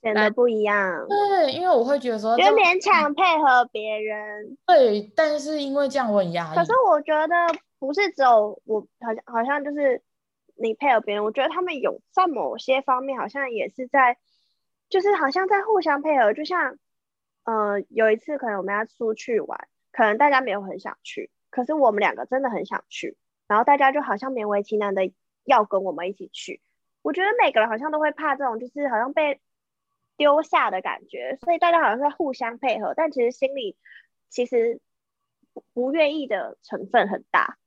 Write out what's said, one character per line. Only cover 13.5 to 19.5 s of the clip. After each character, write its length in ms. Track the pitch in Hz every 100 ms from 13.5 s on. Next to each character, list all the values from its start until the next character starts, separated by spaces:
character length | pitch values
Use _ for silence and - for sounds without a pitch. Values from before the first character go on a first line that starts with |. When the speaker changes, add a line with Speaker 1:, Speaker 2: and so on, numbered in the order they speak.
Speaker 1:
也 200 | 226 190
是 180 | - 254
在， 300 | 277 254 247 _ _ _ _ _ _ _
就 120 | 381
是 140 | 392 403
好 160 | 285
像 160 | 285 381
在 160 | 403
互 180 | 415 415
相 220 | 320 285
配 160 | 302 285
合。 140 | 220
就 120 | 226 302
像， 320 | 349 285 - _ _ _ _ _ _
呃， 380 | - 226 208 202 -
有 220 | - 220
一 60 | 220
次 200 | - 294
可 100 | 240
能 120 | 202
我 40 |
们 120 | 185 202
要 100 | 220
出 300 | _ 233 214
去 240 | - 226
玩， 280 | -